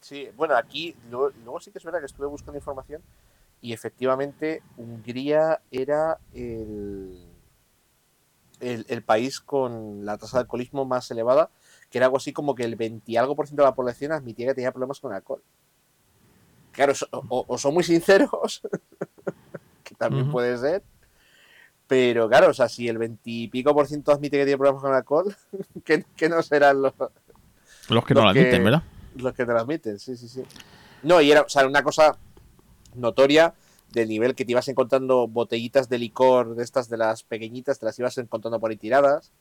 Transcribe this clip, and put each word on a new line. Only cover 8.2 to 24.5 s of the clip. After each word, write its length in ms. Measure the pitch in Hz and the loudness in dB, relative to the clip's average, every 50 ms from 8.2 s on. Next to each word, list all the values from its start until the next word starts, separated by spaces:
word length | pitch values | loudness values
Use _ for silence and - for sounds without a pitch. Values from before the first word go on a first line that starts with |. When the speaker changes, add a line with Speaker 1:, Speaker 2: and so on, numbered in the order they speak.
| _ _ _ _ _ _ _ _ | _ _ _ _ _ _ _ _
Speaker 1:
el, 260 | 123 123 123 113 107 _ | -8 -8 -8 -8 -8 _
el 120 | 127 117 - | -8 -10 0
país 360 | _ 120 110 120 135 135 - | _ 0 2 2 -2 -6 -10
con 680 | _ _ - 139 131 123 120 117 110 107 104 101 101 | _ _ -2 -2 -2 -2 -6 -10 -12 -12 -12 -12 -8
la 120 | 104 104 104 | -10 -10 -10
tasa 200 | - 107 - 127 | -10 -4 -2 -2
de 40 | |
alcoholismo 440 | 123 117 - 120 123 127 - 143 135 | -2 -2 -6 -8 -8 -8 -6 -8 -6
más 240 | 131 127 127 123 - | -4 -4 -6 -4 -6
elevada, 380 | 127 117 113 120 127 143 165 - _ _ _ _ _ _ _ _ | -8 -4 0 2 4 4 2 0 _ _ _ _ _ _ _ _
que 80 | - 120 | -2 0
era 80 | 123 131 | 2 2
algo 100 | 131 135 | 2 0
así 160 | - - 139 | -4 -4 -8
como 220 | - 151 147 135 | -6 -4 -4 -4
que 80 | 117 123 | -4 -4
el 120 | 117 117 | -6 -4
veinte 360 | 104 117 113 113 113 _ - 113 | -6 -6 -8 -8 -10 _ -4 0
y 40 | 113 | 0
algo 180 | 120 135 147 | 0 0 0
por 120 | 147 151 139 | -4 -6 -8
ciento 160 | 147 143 143 | 0 2 4
de 60 | 135 | 4
la 60 | 131 | 4
población 360 | - 127 123 120 - 139 143 | 2 -4 -4 -4 -6 -6 -6
admitía 360 | 160 156 135 120 110 - 120 127 | -6 -6 -6 -10 -12 -8 -4 -4
que 80 | 135 | -4
tenía 160 | 127 123 127 | -2 -4 -6
problemas 280 | 127 127 127 127 139 - | -4 -6 -8 -8 -8 -12
con 120 | - 135 | -12 -12
el 60 | 104 95 | -12 -12
alcohol. 240 | _ _ - - _ _ _ _ _ _ _ _ _ _ _ _ _ _ _ _ _ _ _ _ _ _ _ _ _ _ | _ _ -12 -12 _ _ _ _ _ _ _ _ _ _ _ _ _ _ _ _ _ _ _ _ _ _ _ _ _ _
Claro, 220 | _ - 135 139 139 | _ 0 2 2 2
so-, 120 | - 151 - | 0 -4 -8
o, 340 | - 123 135 139 123 127 - - | -10 -12 -10 -4 -4 -4 -4 -4
o 100 | 123 120 | -6 -2
son 160 | - 139 147 | -2 0 0
muy 100 | 170 170 | 0 2
sinceros, 800 | 156 170 165 165 - 196 196 294 - - - - 233 - - _ - - 180 _ _ _ _ 196 - _ _ _ | 2 2 0 4 6 6 6 6 4 0 -2 -2 -2 -6 -6 _ -10 -10 -10 _ _ _ _ -12 -12 _ _ _
<laughs> 600 | - - _ _ _ _ - _ _ _ _ _ | -12 -12 _ _ _ _ -20 _ _ _ _ _
que 120 | - - | -20 -10
también 280 | _ 117 117 135 135 135 | _ -4 -2 -2 -2 -2
Speaker 2:
Ujú. 80 | 135 | -2
Speaker 1:
puede 260 | 147 123 120 123 123 120 | -2 -2 -2 -2 -2 -2
ser, 260 | 120 143 165 202 _ _ _ _ _ _ _ _ _ _ _ _ _ _ _ _ _ _ _ _ _ _ | -2 -2 -2 -4 _ _ _ _ _ _ _ _ _ _ _ _ _ _ _ _ _ _ _ _ _ _
pero 400 | 131 131 127 123 120 117 113 107 | 2 2 4 4 2 2 2 4
claro, 220 | 113 143 180 170 | 6 6 6 6
o 40 | 139 | 6
sea, 160 | - 131 113 | 4 0 -2
si 180 | - - 120 120 | -2 -6 -6 -4
el 100 | 113 113 | -4 -4
veintipico 760 | 113 113 117 113 _ 117 117 117 117 107 - 127 123 147 147 | -4 -6 -8 -12 _ -10 -8 -8 -8 -6 -6 -2 0 2 4
por 120 | 147 147 135 | 4 2 0
ciento 240 | 147 151 135 - | -2 -8 2 2
admite 260 | 147 143 143 143 139 143 | 2 2 2 -2 0 0
que 80 | 143 | 2
tiene 120 | 139 | 2